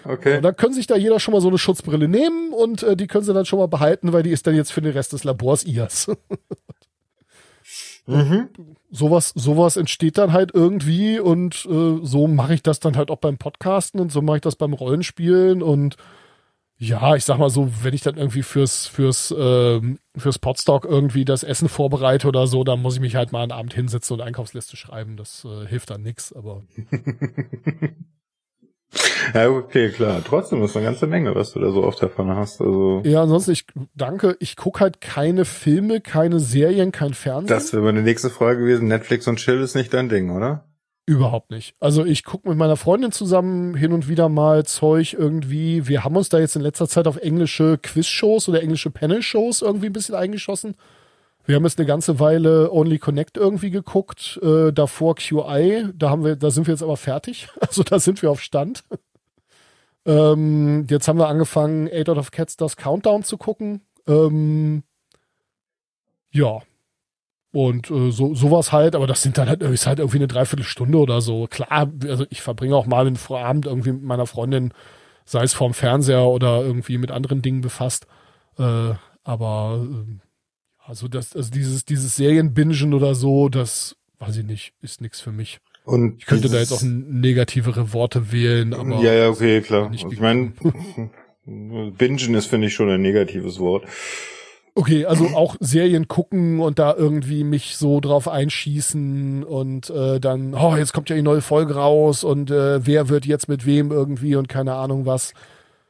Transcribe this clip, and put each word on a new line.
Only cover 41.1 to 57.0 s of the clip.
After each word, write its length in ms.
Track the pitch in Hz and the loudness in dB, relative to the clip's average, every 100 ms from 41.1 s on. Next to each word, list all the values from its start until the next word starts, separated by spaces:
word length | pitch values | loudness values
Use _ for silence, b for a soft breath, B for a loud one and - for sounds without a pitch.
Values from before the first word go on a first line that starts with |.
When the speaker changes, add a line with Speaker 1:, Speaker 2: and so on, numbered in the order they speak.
| 143 127 113 - | 0 0 -2 -8
Speaker 2:
nicht. 240 | 113 - - | -14 -14 -4
Also 260 | 147 151 170 | 0 2 2
ich 180 | 156 | -2
guck 220 | - 190 196 | -4 -10 -4
mit 120 | 156 | 0
meiner 200 | 160 151 | 2 2
Freundin 340 | 165 202 247 | 2 2 0
zusammen 640 | - 196 185 180 180 180 151 | -4 0 2 2 -2 -4 -2
hin 180 | 156 | 0
und 140 | 170 139 | 0 -2
wieder 200 | 165 160 | 0 2
mal 340 | 151 151 156 151 | 4 4 4 2
Zeug 480 | - 156 160 160 - | 0 2 2 0 -2
irgendwie. 720 | 151 160 135 147 160 165 131 | -2 -2 -4 -4 -2 -2 0
Wir 160 | 143 | -2
haben 120 | 131 175 | 0 0
uns 140 | 196 | 2
da 100 | 165 | 2
jetzt 160 | 160 156 | 2 0
in 60 | |
letzter 260 | 147 - 165 | -4 -2 -2
Zeit 200 | 175 160 | 2 0
auf 100 | 143 | 0
englische 600 | 165 165 165 - 156 156 | -2 0 0 2 2 2
Quizshows 680 | - 156 165 - 214 220 - | -2 -4 -2 0 2 2 2
oder 120 | 165 | 0
englische 280 | 160 160 151 | 0 -2 -4
Panel-Shows 680 | - 156 214 - 220 233 220 | -4 -2 -2 0 0 0 0
irgendwie 240 | 214 208 208 | -2 -2 -4
ein 60 | |
bisschen 200 | 202 208 196 | -6 -6 -4
eingeschossen. 600 | 185 208 - 196 214 - b b b b b b - | -4 -6 -8 -8 -8 -14 b b b b b b 0
Wir 100 | 143 | 2
haben 80 | |
jetzt 160 | 165 - | 2 0
eine 80 | 147 | 0
ganze 320 | 147 170 139 | 0 0 2
Weile 520 | 151 160 160 160 160 | 4 4 6 6 4
Only 280 | 170 160 156 | 2 2 0
Connect 380 | - 143 160 - | 0 -2 -4 0
irgendwie 340 | 196 202 196 | 0 0 -4
geguckt, 680 | 190 - 196 196 - - - | -6 -2 -2 -4 -10 -14 -4
äh, 280 | 165 160 160 | 2 4 4
davor 440 | 151 147 - 160 160 | 2 0 0 0 0
Q 260 | - 151 - | -2 -4 -2
I, 360 | 143 175 214 208 180 | 0 2 0 -4 -2
da 160 | 147 | 0
haben 120 | 151 | 2
wir, 120 | 156 147 | 0 0
da 160 | 147 | 0
sind 160 | 131 165 | 0 0
wir 60 | 151 | -2
jetzt 80 | |
aber 140 | 160 | -2
fertig. 500 | 143 | -6